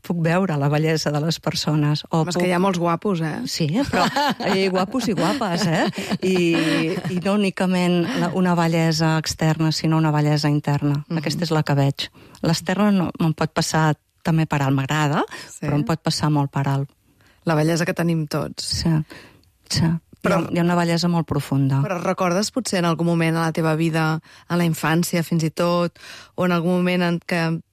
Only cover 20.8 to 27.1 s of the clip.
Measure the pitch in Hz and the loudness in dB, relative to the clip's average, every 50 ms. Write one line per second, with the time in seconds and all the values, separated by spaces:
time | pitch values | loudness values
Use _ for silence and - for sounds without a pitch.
20.8 | 170 170 170 170 170 175 175 170 156 - 151 147 - - 139 135 139 135 135 139 | 2 2 0 0 0 0 0 0 0 0 -2 -4 -2 0 0 2 2 2 2 2
21.8 | 139 190 185 170 - 190 180 - 190 180 170 190 208 - _ 262 208 - - 185 | 0 0 -2 -2 -2 -2 0 0 0 2 2 0 0 -2 _ -4 -4 -2 -2 0
22.8 | 170 170 165 151 170 170 170 165 165 165 160 165 165 165 156 170 160 160 156 156 | 2 0 0 2 2 0 2 2 2 2 0 0 0 -2 0 0 0 0 0 2
23.8 | 165 165 156 165 160 156 156 160 _ - - - - _ 170 175 175 165 160 - | 0 0 0 0 0 0 0 -2 _ -12 -20 -20 -8 _ 0 0 2 0 0 0
24.8 | - 151 160 170 175 - - 175 160 - 170 165 156 160 - - 175 175 175 175 | 0 0 2 2 0 0 0 -2 -2 0 -2 0 0 -2 -2 0 0 2 2 0
25.8 | 175 170 _ - - - - - - - _ - 180 180 175 170 160 180 185 180 | 0 -2 _ -12 -20 -20 -20 -20 -20 -16 _ -2 0 0 0 0 0 0 0 2
26.8 | 180 180 180 180 180 175 | 2 0 0 0 0 0